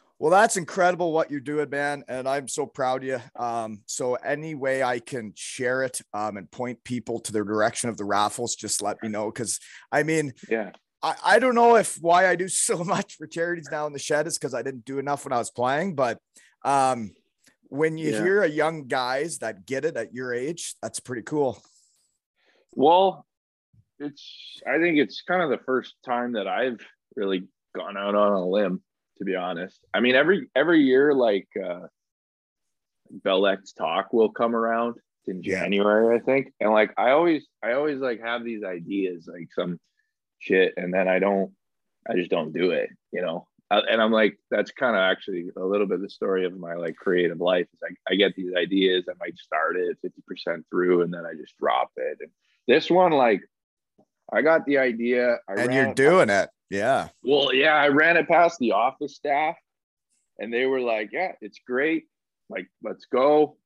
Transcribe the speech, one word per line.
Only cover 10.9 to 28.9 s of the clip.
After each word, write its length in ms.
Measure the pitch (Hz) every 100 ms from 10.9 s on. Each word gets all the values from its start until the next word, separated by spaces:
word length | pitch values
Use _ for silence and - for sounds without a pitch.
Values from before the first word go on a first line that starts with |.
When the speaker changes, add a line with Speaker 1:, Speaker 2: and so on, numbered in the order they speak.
| -
Speaker 1:
I, 140 | - -
I 140 | - 214
don't 140 | 254 233
know 200 | 233 233
if 200 | 185 -
why 260 | 165 175 185
I 80 | 175
do 120 | 185
<laughs> 20 |
so 340 | - - 185
much 320 | 175 190 202 -
for 100 | 156
charities 440 | 170 170 175 143
now 160 | 156 151
in 80 |
the 40 | 143
shed 260 | - 151 156
is 120 | 151
'cause 160 | 143
I 80 | 127
didn't 220 | 131 131
do 140 | 113 135
enough 260 | 139 143
when 80 | 139
I 60 | 123
was 120 | 110
playing, 440 | - 123 139 196 143
but, 220 | 127 107 _ _ _ _
um, 480 | 123 139 131 123 104 - _ _ _ _ -
when 280 | 135 160 160
you 140 | 156
Speaker 2:
Yeah. 100 | 143
Speaker 1:
hear 200 | 180 202
a 60 | 180
young 400 | 151 151 165 131
guys 500 | 135 123 131 160 -
that 260 | 113 98 95
get 180 | 131 143
it 100 | 123
at 180 | 113
your 200 | 120 127
age, 420 | 120 135 170 - -
that's 180 | 113 -
pretty 220 | - 123
cool. 400 | 104 151 135 104 _ _ _ _ _ _ _ _ _ _ _
Speaker 2:
Well, 540 | - 139 175 196 156 _ _ _ _ _ _ _ -
it's, 640 | 143 - - - - - -
I 120 | 143
think 200 | 170 151
it's 240 | 117 -
kind 200 | - 180
of 80 | 165
the 140 | 110
first 320 | - 127 - -
time 280 | - 123 123
that 140 | 117 98
I've 320 | 92 127 113 - _ _ -
really 320 | 98 95 95 _ _ -
gone 200 | 87 98
out 180 | 101
on 180 | 104 104
a 120 | 101 90
limb, 340 | 101 98 92 _